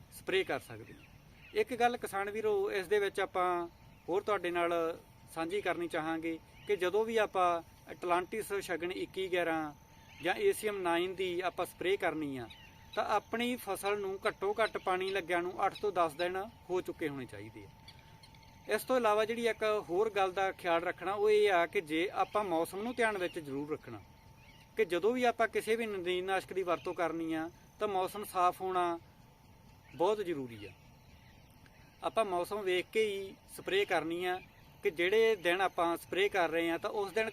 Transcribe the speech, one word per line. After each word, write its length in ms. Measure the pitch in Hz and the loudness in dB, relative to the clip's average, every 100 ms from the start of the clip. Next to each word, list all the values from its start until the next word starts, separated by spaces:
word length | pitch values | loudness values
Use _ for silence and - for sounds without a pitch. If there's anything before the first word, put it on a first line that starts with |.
| - | -20
ਸਪਰੇਅ 320 | - - 185 | -12 0 0
ਕਰ 140 | 180 139 | 0 -4
ਸਕਦੇ 340 | - 110 - | -6 -14 -16
ਹਾਂ। 560 | - - - - - - | -18 -20 -20 -20 -20 -6
ਇੱਕ 200 | 208 220 | -2 -2
ਗੱਲ 220 | 233 240 240 | 2 2 2
ਕਿਸਾਨ 340 | 202 196 202 | -4 -4 -4
ਵੀਰੋ, 400 | 214 214 202 202 | -2 2 2 2
ਇਸ 160 | 202 175 | -2 2
ਦੇ 120 | 208 | 2
ਵਿੱਚ 220 | 196 - | 2 0
ਆਪਾਂ 460 | 190 190 180 175 170 - - - - | -2 0 2 0 -4 -12 -20 -14 -2
ਹੋਰ 140 | 185 | 0
ਤੁਹਾਡੇ 280 | 214 202 175 | 2 0 0
ਨਾਲ 220 | 175 170 170 165 170 - - - | 0 2 2 0 -4 -14 -20 -12
ਸਾਂਝੀ 260 | 165 165 202 | -6 -4 0
ਕਰਨੀ 280 | 190 165 170 | 0 0 -2
ਚਾਹਾਂਗੇ 500 | 165 160 165 165 160 - - - | -2 -2 -2 -4 -6 -12 -14 -2
ਕਿ 100 | 202 | 0
ਜਦੋਂ 280 | 180 202 | 2 2
ਵੀ 120 | 226 226 | 2 2
ਆਪਾਂ 440 | 202 190 180 170 - - - | 2 4 2 2 -4 -18 -18
Atlantis 680 | 165 175 175 180 220 202 202 | -8 0 0 0 -6 -4 -6
ਸ਼ਗਨ 320 | 190 165 175 | -4 -4 -4
ਇੱਕੀ 340 | 196 170 190 190 | -6 -6 -6 -2
ਗਿਆਰਾਂ 400 | 180 165 160 156 - - - - - | 0 0 0 -4 -10 -20 -20 -20 -6
ਜਾਂ 120 | 165 | -2
ਏ 180 | 226 202 | 2 2
ਸੀ 160 | 190 214 | 2 -2
ਐਮ 100 | 202 | -2
ਨਾਈਨ 340 | 180 170 180 | 0 2 0
ਦੀ 140 | 180 185 175 | -2 -2 -2
ਆਪਾਂ 260 | 180 - 170 | -2 -4 -6
ਸਪਰੇਅ 300 | - 170 196 | -2 0 2
ਕਰਨੀ 400 | 180 151 143 131 | 0 -2 -4 -6
ਆ, 120 | 117 - - - - | -10 -16 -20 -20 -8
ਤਾਂ 100 | 208 - | -4 0
ਆਪਣੀ 500 | 208 - 233 240 247 | -2 -2 -2 -2 -2
ਫਸਲ 420 | 202 190 202 208 | -4 -4 -2 -2
ਨੂੰ 180 | 190 196 208 | -2 -2 -4
ਘੱਟੋ 260 | 185 196 | -2 -2
ਘੱਟ 240 | 214 208 202 | 0 0 0
ਪਾਣੀ 320 | 190 185 190 | 0 0 0
ਲੱਗਿਆ 300 | 190 170 175 | -4 0 0
ਨੂੰ 120 | 180 185 190 | 0 0 0
ਅੱਠ 140 | 170 | 0
ਤੋਂ 120 | 208 | -2
ਦਸ 220 | 180 165 | 2 0
ਦਿਨ 220 | 143 175 190 220 - - | 0 -2 -2 -6 -12 -4
ਹੋ 100 | 180 | -2
ਚੁੱਕੇ 280 | 175 - 160 | -2 -4 -4
ਹੋਣੇ 180 | 139 120 | -4 -8
ਚਾਹੀਦੇ 380 | 101 110 110 | -12 -12 -14
ਆ। 1120 | 101 - - - - - - - - - - | -18 -20 -20 -20 -20 -20 -20 -20 -20 -18 -2
ਇਸ 100 | 214 | -2
ਤੋਂ 120 | - 254 | 2 4
ਇਲਾਵਾ 280 | 220 208 | 6 4
ਜਿਹੜੀ 220 | 214 233 233 | 2 0 0
ਇੱਕ 140 | 214 214 214 156 | 0 0 0 0
ਹੋਰ 220 | 175 220 | 0 2
ਗੱਲ 220 | 202 190 | 2 0
ਦਾ 180 | 185 190 | 2 -2
ਖਿਆਲ 300 | 185 180 165 | -2 2 2
ਰੱਖਣਾ, 300 | 180 - 175 | 2 -4 -4
ਉਹ 180 | 202 214 | 2 4
ਇਹ 200 | 208 208 | 6 6
ਆ 140 | 175 170 | 6 4
ਕਿ 140 | 208 | 0
ਜੇ 260 | 156 160 196 | 0 0 0
ਆਪਾਂ 300 | 196 185 208 | 0 0 0
ਮੌਸਮ 380 | 202 165 165 190 | 2 0 0 -2
ਨੂੰ 120 | 233 | -4
ਧਿਆਨ 240 | 240 226 202 | 0 0 0
ਵਿੱਚ 200 | 175 175 | -4 -4
ਜ਼ਰੂਰ 320 | 143 135 147 | -6 -6 -6
ਰੱਖਣਾ 280 | 151 - 107 - - - - - - - - | -8 -8 -16 -18 -20 -20 -20 -20 -20 -10 -2
ਕਿ 80 | 190 | 0
ਜਦੋਂ 260 | 175 202 | 2 2
ਵੀ 120 | 254 | 4
ਆਪਾਂ 240 | 240 226 220 | 2 4 0
ਕਿਸੇ 280 | 214 208 226 | 0 0 -2
ਵੀ 100 | 226 | -2
ਨਦੀਨਨਾਸ਼ਕ 680 | 196 175 180 185 190 - | -4 -2 -2 0 -2 -2
ਦੀ 100 | 185 | -4
ਵਰਤੋਂ 320 | 180 160 180 | -2 -2 -2
ਕਰਨੀ 380 | 170 165 165 165 | -2 -2 -2 -4
ਆ, 140 | 160 165 - - - | -4 -6 -12 -20 -6
ਤਾਂ 80 | 214 | -2
ਮੌਸਮ 360 | 190 185 - | 0 -2 -4
ਸਾਫ਼ 360 | - 185 180 175 | -4 2 2 2
ਹੋਣਾ 360 | 185 185 175 170 - - - - - - - - - | -2 0 0 -2 -10 -20 -20 -20 -20 -20 -20 -20 -18
ਬਹੁਤ 260 | 131 180 214 | 0 2 2
ਜ਼ਰੂਰੀ 440 | 175 147 127 110 98 | -2 -4 -6 -10 -16
ਆ। 60 | - - - - - - - - - - - - - | -18 -20 -20 -20 -20 -20 -20 -20 -20 -20 -20 -20 -8
ਆਪਾਂ 220 | 170 220 | -4 0
ਮੌਸਮ 360 | 214 175 175 208 | 0 -2 -2 -4
ਵੇਖ 240 | 185 180 - | 0 0 0
ਕੇ 100 | 226 | 0
ਹੀ 300 | 214 196 196 - - - | 0 -2 -8 -14 -18 -12
ਸਪਰੇਅ 280 | 143 190 | -2 0
ਕਰਨੀ 400 | 196 175 156 170 | 2 0 0 -2
ਆ 140 | 180 185 - - - - | -2 -4 -8 -20 -20 -4
ਕਿ 80 | 202 | -4
ਜਿਹੜੇ 440 | 160 175 220 226 214 | 0 2 4 4 4
ਦਿਨ 240 | 170 180 | 2 2
ਆਪਾਂ 360 | 185 - 170 165 | 2 2 0 0
ਸਪਰੇਅ 320 | - 180 202 | -2 0 2
ਕਰ 220 | 196 165 | 2 2
ਰਹੇ 200 | 165 170 | 2 0
ਆ, 60 | 170 | -2
ਤਾਂ 120 | 214 | -2
ਉਸ 200 | 214 196 | -4 -2
ਦਿਨ 180 | 220 220 | -2 0